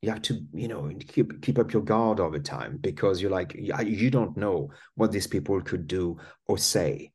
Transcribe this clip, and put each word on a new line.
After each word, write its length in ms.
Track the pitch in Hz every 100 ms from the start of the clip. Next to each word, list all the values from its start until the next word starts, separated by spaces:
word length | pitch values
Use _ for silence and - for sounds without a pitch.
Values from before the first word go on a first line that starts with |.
| 101
you 60 |
have 100 | 110 -
to, 40 | - -
you 160 | 78 113
know, 100 | 113 71 - -
keep, 280 | - 113 -
keep 160 | - 135
up 160 | 113
your 80 | 113
guard 380 | 107 110 113 107
all 120 | 87
the 80 | 78 71 62
time 200 | 58 69 95
because 320 | 82 101 92
you're 160 | 98 95
like, 120 | 90 -
y-, 240 | 76 -
you 280 | 110 104 120 131
don't 200 | 107 80
know 320 | 101 90 71 - - -
what 120 | 113
these 160 | 98 - 98
people 240 | 73 98 90
could 160 | 92 78 92
do 180 | 90 82 - - _
or 120 | 98
say 540 | - 107 82 53 -